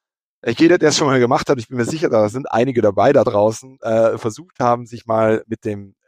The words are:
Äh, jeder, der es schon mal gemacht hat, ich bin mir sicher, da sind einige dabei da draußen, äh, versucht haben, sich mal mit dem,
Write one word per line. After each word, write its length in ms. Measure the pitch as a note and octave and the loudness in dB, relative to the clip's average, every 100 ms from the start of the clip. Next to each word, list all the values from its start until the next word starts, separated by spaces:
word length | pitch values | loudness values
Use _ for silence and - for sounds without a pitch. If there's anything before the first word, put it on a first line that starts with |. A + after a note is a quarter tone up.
| _ _ _ _ | _ _ _ _
Äh, 140 | A#2+ A#2 | -6 2
jeder, 200 | E3 F3 | 4 4
der 100 | D#3 | 2
es 100 | C#3 | 2
schon 80 | D3+ | 0
mal 140 | C3 | 2
gemacht 280 | A#2+ D3 - | 2 0 -2
hat, 120 | C3+ | -4
ich 80 | A2+ | -4
bin 80 | B2+ | -6
mir 80 | |
sicher, 260 | A#2 D#3 D#3 | -6 -4 -2
da 180 | A2+ G#2+ | 0 0
sind 220 | A#2+ D3 | -2 -6
einige 320 | A2 B2+ A#2 | -2 0 2
dabei 300 | G#2+ G2 A#2 | 0 2 2
da 100 | C#3 | 4
draußen, 560 | A2 G#2 A2 A2 C3 C3 | 2 2 0 0 -14 -12
äh, 380 | A#2 A2+ A2+ A2+ | -2 0 2 0
versucht 400 | A#2 G#2+ E3+ - | -6 -8 -16 -4
haben, 280 | B2 A#2+ A#2+ | 0 0 -4
sich 200 | A#2 A2+ | -16 -4
mal 380 | A2+ A2 A2 - | 0 0 0 -4
mit 180 | A2+ | -10
dem, 300 | A2 G2+ G2 _ | -8 -10 -12 _